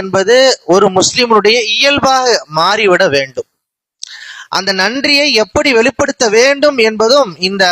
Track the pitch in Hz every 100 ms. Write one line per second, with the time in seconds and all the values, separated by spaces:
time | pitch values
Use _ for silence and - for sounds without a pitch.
0 | 190 190 190 254 262 - - 190 202 185
1 | - 247 240 214 208 240 214 220 277 285
2 | 269 262 254 220 - 156 175 214 202 175
3 | 185 139 135 127 - _ _ _ _ _
4 | - - - - - 180 190 190 196 269
5 | 294 285 294 220 214 294 302 220 247 -
6 | 277 - 226 220 269 277 294 262 220 220
7 | 220 285 220 151 185 196 180